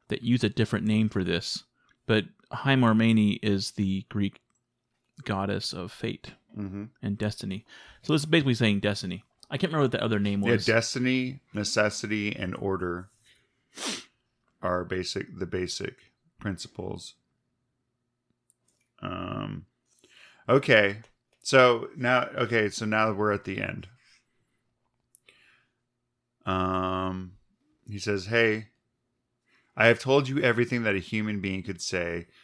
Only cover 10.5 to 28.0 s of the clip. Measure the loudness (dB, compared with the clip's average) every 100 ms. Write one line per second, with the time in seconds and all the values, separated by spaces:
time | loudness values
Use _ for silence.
10.5 | 2 2 2 0 -2 0 0 -2 -8 _
11.5 | -6 -2 2 0 0 -4 -4 -4 -4 -6
12.5 | -6 -4 -4 -4 -6 -10 _ _ _ _
13.5 | _ _ -12 -8 -8 -12 _ _ _ _
14.5 | _ -2 -2 -2 -4 -4 -6 -8 -8 -6
15.5 | -4 -4 -6 -8 -10 _ _ _ _ -8
16.5 | -8 -10 -12 -10 -10 -14 -20 _ _ _
17.5 | _ _ _ _ _ _ _ _ _ _
18.5 | _ _ _ _ _ -10 -8 -8 -8 -8
19.5 | -10 -14 _ _ _ _ _ -20 _ 2
20.5 | 2 6 6 6 0 -12 _ _ _ 4
21.5 | 8 8 6 -2 -4 0 2 0 -2 0
22.5 | 2 2 0 0 2 2 2 0 0 -4
23.5 | -6 -6 -8 -12 -20 _ _ _ _ _
24.5 | _ _ _ _ _ _ -20 _ _ _
25.5 | _ _ _ _ _ _ _ _ _ -4
26.5 | 0 0 0 0 -2 -2 -6 -8 -16 _
27.5 | _ _ _ -14 -6